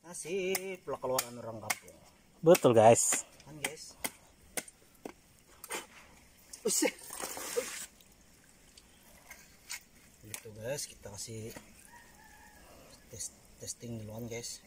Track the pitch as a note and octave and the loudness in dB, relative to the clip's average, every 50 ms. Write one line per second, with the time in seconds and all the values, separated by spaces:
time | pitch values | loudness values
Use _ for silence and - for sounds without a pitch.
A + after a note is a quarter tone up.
0 | - E3 F3 - - D3+ F3+ G3 F3+ F#3 F#3+ F#3 F#3 F#3+ F#3 F3+ - D3+ C3+ - | -18 -14 -14 -12 -8 -4 -4 -2 -2 -2 -2 -2 -4 -6 -10 -10 -8 -8 -8 -6
1 | - C3 B2+ B2+ B2 A#2+ A#2+ A#2+ A2+ A2+ A2+ A2 G#2+ G#2+ - - - - - - | -2 0 0 0 -2 -4 -10 -12 -12 -10 -10 -10 -8 -8 -8 -8 -10 -20 -20 -20
2 | - - - - - - - - - D#3 F3+ - - C#3 A#2 A2 G#2+ A2+ A#2 - | -20 -20 -20 -20 -20 -20 -16 2 8 8 8 10 10 8 10 12 12 12 10 10
3 | - - - - - - - - - - D3+ D#3 - - A#4+ - - - - - | 6 0 0 -2 -4 -8 -20 -20 -20 -20 -16 -10 -10 -10 -10 -10 -16 -18 -18 -8
4 | - - - - - - - - - - - - - - - - - - - - | -8 -8 -8 -8 -20 -20 -20 -20 -20 -12 -12 -12 -12 -12 -20 -20 -20 -20 -20 -16
5 | - - - - - - - - - - - - - - - - - - - - | -16 -16 -16 -16 -20 -20 -20 -20 -20 -20 -20 -20 -14 -10 -10 -10 -10 -12 -20 -20
6 | - - - - - - - - - - - - - A3 - - E4 - - - | -20 -20 -20 -20 -20 -20 -20 -20 -20 -20 -20 -4 -2 0 2 2 2 0 0 -4
7 | - - - - - - - - - - - A#4+ C5 - - - - - - - | -16 -16 -12 -10 -10 -10 -10 -10 -8 -6 -4 -4 -6 -6 -10 -12 -12 -14 -18 -20
8 | - - - - - - - - - - - - - - - - - - - - | -20 -20 -20 -20 -20 -20 -20 -20 -20 -20 -20 -20 -20 -20 -20 -20 -20 -20 -20 -20
9 | - - - - - - - - - - - - - - - - - - - - | -20 -20 -20 -20 -20 -20 -20 -20 -20 -20 -20 -20 -16 -14 -14 -14 -14 -20 -20 -20
10 | - - - - - G#2+ G#2+ - - A2+ G#2 G#2+ G#2+ A#2+ C#3 D3 - - - - | -20 -20 -20 -20 -16 -14 -14 -14 -14 -16 -16 -10 -8 -6 -6 -6 -8 -10 -12 -16
11 | - G#2+ G2+ G2 - - A2+ A2 G#2+ A#2 B2+ - - - - - - - - - | -16 -16 -12 -12 -12 -10 -10 -10 -10 -12 -12 -14 -18 -20 -20 -20 -20 -20 -20 -20
12 | - - - - - - - - - - - - - - - - - - - - | -20 -20 -20 -20 -20 -20 -20 -20 -20 -20 -20 -20 -20 -20 -20 -20 -20 -20 -20 -20
13 | - - - - - - - - - - - - A#2 G#2+ - - - A#2 A#2 A2 | -20 -20 -14 -12 -12 -12 -14 -18 -20 -20 -20 -16 -12 -12 -12 -12 -10 -10 -10 -10
14 | G#2+ G#2+ G#2+ A2+ A#2+ A2+ A2+ A#2 A#2+ - - - - | -10 -10 -10 -10 -10 -8 -8 -10 -10 -10 -12 -14 -18